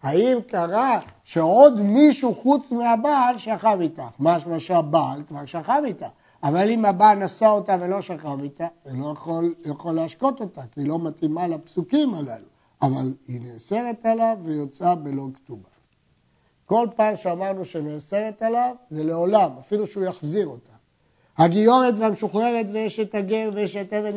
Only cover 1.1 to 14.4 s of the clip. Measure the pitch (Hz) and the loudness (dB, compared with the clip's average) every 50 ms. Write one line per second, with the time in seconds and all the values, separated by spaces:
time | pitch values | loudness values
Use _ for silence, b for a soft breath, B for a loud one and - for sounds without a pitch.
1.1 | - _ _ - - 170 160 165 190 233 285 294 247 208 202 202 208 269 302 302 | -20 _ _ -4 -2 0 2 4 8 10 10 10 10 6 0 2 6 8 8 8
2.1 | - - 269 240 190 - - 254 285 285 - - 240 233 240 233 233 220 240 294 | 6 4 0 -2 -2 0 2 2 2 2 0 -4 -4 -2 0 0 0 2 2 0
3.1 | 294 269 247 247 247 214 180 220 220 175 190 - 208 185 170 156 - - 135 117 | 2 2 2 2 0 -2 -4 -6 -4 0 2 2 2 2 0 -4 -4 -6 -14 -14
4.1 | - - 139 160 175 165 143 170 165 156 - - 185 170 156 147 156 160 147 - | -6 0 2 2 2 2 0 -4 -6 -6 -2 0 0 0 2 2 0 0 0 0
5.1 | 135 143 147 - 156 143 143 131 - 165 151 196 254 294 302 247 180 - - - | -6 -8 -12 -14 -14 -14 -14 -10 -10 -8 -2 0 0 0 0 -2 -6 -8 -12 -16
6.1 | - b b b b b - 143 151 180 196 214 233 226 220 202 190 180 208 214 | -16 b b b b b -4 0 0 2 2 2 2 2 2 2 4 6 6 6
7.1 | 208 202 196 175 - - 220 214 214 208 190 - 190 180 180 180 190 202 - - | 6 6 2 -4 -2 2 4 4 4 4 0 0 -2 0 0 -2 -4 -4 -4 -8
8.1 | 175 143 - 151 139 135 139 143 139 - 165 170 - _ - 139 127 127 139 147 | -10 -10 -8 -10 -8 -8 -8 -10 -10 -10 -10 -10 -10 _ -16 -12 -10 -8 -6 -8
9.1 | 151 147 - 165 165 165 170 170 165 - - 151 143 147 - 170 160 165 165 160 | -8 -10 -8 -6 -4 -2 -2 -4 -4 -6 -10 -10 -10 -8 -6 -4 -2 -2 -4 -4
10.1 | - - 247 269 262 - 220 180 - 147 127 113 - 147 139 143 160 170 165 156 | -6 -2 -2 -2 -2 -2 -10 -12 -12 -14 -16 -14 -8 -6 -4 -4 -2 -2 -4 -6
11.1 | 156 - 165 151 151 170 180 175 165 156 - - - 185 170 - 262 302 302 254 | -6 -4 -4 -4 -2 -2 -4 -4 -4 -6 -8 -10 -8 -6 -4 0 0 2 2 0
12.1 | 202 160 143 123 113 110 - _ _ _ _ _ _ - - 135 135 135 131 131 | -2 -4 -8 -10 -10 -14 -16 _ _ _ _ _ _ -2 -2 0 0 0 -4 -6
13.1 | 131 - _ - 123 120 120 123 117 113 - - 202 226 240 240 226 226 - 226 | -6 -8 _ -12 -12 -12 -12 -14 -18 -16 -8 -6 -4 -4 -4 -6 -8 -4 -2 0
14.1 | 226 226 226 226 226 196 | 0 2 0 0 -2 -2